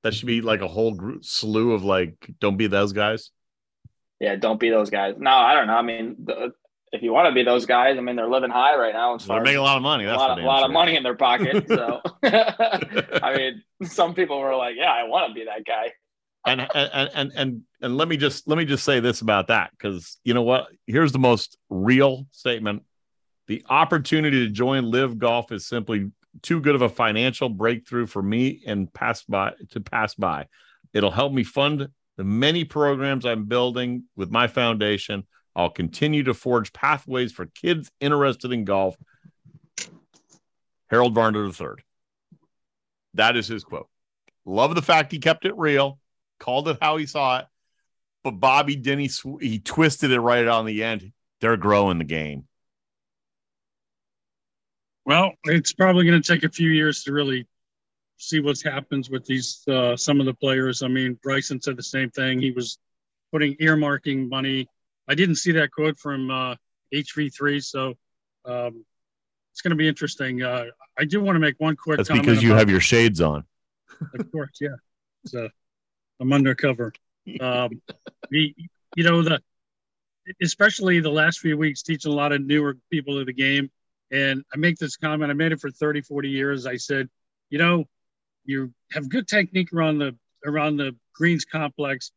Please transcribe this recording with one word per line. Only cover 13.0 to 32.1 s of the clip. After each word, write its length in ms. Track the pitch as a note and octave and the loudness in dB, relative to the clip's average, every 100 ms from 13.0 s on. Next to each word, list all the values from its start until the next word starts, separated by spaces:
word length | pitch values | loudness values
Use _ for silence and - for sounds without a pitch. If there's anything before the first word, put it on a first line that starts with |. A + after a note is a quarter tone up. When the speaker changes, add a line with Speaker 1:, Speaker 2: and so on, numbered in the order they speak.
| C#3 - - C3+ | -2 -2 0 -2
Speaker 2:
mean, 280 | C3 A2 _ _ F3+ | -2 -6 _ _ -10
some 240 | - E3+ | 0 0
people 260 | F3 F3 C#3+ | 2 -2 -2
were 160 | C3+ C3 | -2 -2
like, 200 | B2 A#2 | -2 -2
"Yeah, 140 | E3+ | 0
I 120 | A#2+ A#2 | 0 0
wanna 260 | D#3 D3+ | 0 -2
be 120 | G#2+ A2 | -6 -10
that 200 | G#2+ G#2+ | -10 -6
guy." 260 | A2 A#2 - _ _ _ _ B2 | -6 -6 -10 _ _ _ _ -2
Speaker 1:
And, 140 | B2+ C3 D3+ | 0 0 -2
and, 340 | C#3+ C#3+ C#3 D3+ | -2 -2 -4 -4
and, 160 | C#3 D3 | -6 -4
and, 260 | C3+ A#2 - _ | -4 -4 -14 _
and 160 | B2+ B2+ | -6 -2
let 100 | E3 | -2
me 100 | D#3 | 0
just, 300 | C#3 C3+ - | 0 -2 -2
let 80 | D#3 | -2
me 60 | D#3+ | 0
just 180 | C#3 | -2
say 160 | - C3+ | 2 2
this 220 | A#2+ A2 | 2 0
about 260 | A2 G2+ F#2 | 2 2 2
that, 240 | A2+ F2 _ | 0 0 _
'cause 380 | G#2 F#2 E2 - | -8 -8 -12 -10
you 120 | B2 A#2+ | -2 0
know 80 | |
what? 240 | A#2+ B2+ - _ - | 2 2 0 _ -2
Here's 260 | A#2+ D#3+ | 2 2
the 80 | C3+ | 4
most 380 | B2+ A2+ - _ _ | 4 4 0 _ _
real 580 | F#2+ G2+ B2+ C#3 C3 C#3 | -2 2 4 4 2 -10
statement. 520 | _ B2+ A#2 G#2+ G#2 _ _ _ _ _ _ _ | _ -6 -4 -4 -6 _ _ _ _ _ _ _
The 180 | G#2 - | -10 0
opportunity 800 | C3+ D#3+ E3 C3+ D#3 D3+ C3+ A#2 | 2 2 0 0 0 2 2 0
to 60 | |
join 400 | G#2 B2 C3+ A#2+ | 0 0 0 0
Live 260 | B2 C3+ A#2 | 0 0 0
Golf 340 | A#2+ A#2+ A2+ | 0 0 -2
is 140 | G#2 - | -10 -6
simply 460 | A#2+ G#2 G#2+ G2 - _ - | -8 -2 -4 -4 -10 _ -20
too 180 | - E3 | -4 0
good 140 | D3 C#3 | 2 4
of 60 | |
a 60 | A#2+ | 2
financial 600 | - A#2 G#2+ B2+ A2+ C3 | 2 0 2 0 -2 -6
breakthrough 560 | G2+ A2 A#2 _ B2 A2+ | -2 -2 -2 _ -6 -4
for 160 | G2+ | -4
me 400 | G2 A2+ B2+ - - | -2 0 0 -2 -6
and 260 | G#2 F#2 | -4 -6
pass 300 | - A#2+ A2+ | -4 -4 -4
by, 300 | - G2 G2 - - | -4 -2 -2 -6 -12
to 100 | - | -12
pass 320 | G2 A#2 A2 - | -6 -4 -4 -2
by. 300 | F#2+ D2 D#2 _ _ _ _ | -4 -4 -8 _ _ _ _
It'll 180 | G#2 G2+ | 0 2
help 220 | G2 C#3 | 2 0
me 100 | C3+ | 0
fund 440 | A#2+ - C#3+ D3+ C#3 _ _ | -2 0 0 0 -6 _ _